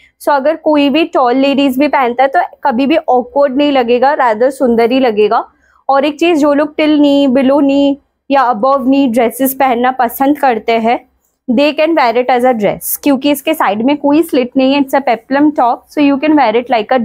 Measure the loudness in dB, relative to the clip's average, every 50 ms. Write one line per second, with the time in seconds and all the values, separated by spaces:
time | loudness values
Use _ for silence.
0 | _ _ _ _ -4 -2 -2 0 0 -2 -2 -2 -2 0 0 2 2 2 0 0
1 | -2 0 0 0 0 2 2 2 0 2 2 0 0 0 0 0 0 0 0 0
2 | -2 -2 0 0 0 0 0 -2 -2 -4 -8 _ -4 -4 -2 0 0 0 0 0
3 | 0 0 0 0 -2 -2 -2 0 0 0 0 0 0 0 0 0 0 0 0 2
4 | 2 0 0 0 0 0 0 0 0 -2 0 -2 0 0 2 2 0 0 2 0
5 | 0 0 0 0 0 0 0 -2 -4 -6 _ _ _ _ _ _ _ -2 0 0
6 | 0 -2 -2 -2 0 0 2 2 2 2 2 0 -2 -2 -2 -2 0 0 2 2
7 | 2 2 2 2 2 2 2 2 2 2 2 2 2 2 2 2 0 0 -2 -4
8 | _ _ _ _ _ -2 0 0 0 0 -2 -2 0 0 0 0 0 0 2 2
9 | 0 0 0 0 0 -2 -2 -2 -4 -4 -2 -2 -2 0 0 0 0 -2 0 -2
10 | -4 -4 -2 -2 0 0 0 0 0 0 0 -2 -2 -2 -2 0 0 0 -2 -2
11 | -6 _ _ _ _ _ _ _ _ -2 0 0 0 0 0 0 0 0 0 0
12 | 0 0 0 0 0 0 0 2 2 0 0 0 -2 -2 -2 -4 -8 -10 -10 -4
13 | -2 -2 -2 0 0 -2 -2 -2 -2 -4 -4 -2 -2 -2 -2 -2 -2 -2 -2 -2
14 | 0 0 0 0 0 0 -2 -2 -2 -2 -2 0 0 2 2 0 -2 -2 -2 -2
15 | 0 -2 -4 -4 -4 -4 -2 0 0 0 2 0 0 0 -2 -4 -8 _ -2 0
16 | 0 0 0 0 0 0 2 2 2 2 0 -2 -2 0 -2 -2 0 0 -2 0